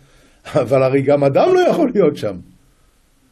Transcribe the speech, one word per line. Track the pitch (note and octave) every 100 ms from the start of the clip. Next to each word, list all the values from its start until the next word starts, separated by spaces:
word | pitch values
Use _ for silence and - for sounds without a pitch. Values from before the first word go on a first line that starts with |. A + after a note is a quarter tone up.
| _ _ _ _ - D3+
"אבל | A#2 C3+
הרי | C3 C#3
גם | C3 C#3+
אדם | C#3 D3+ F4
לא | F#4 E4+
יכול | E4+ D4+
להיות | G3+ D#3+ -
שם. | G#2 F2+ - _ _ _ _ _ _ _ _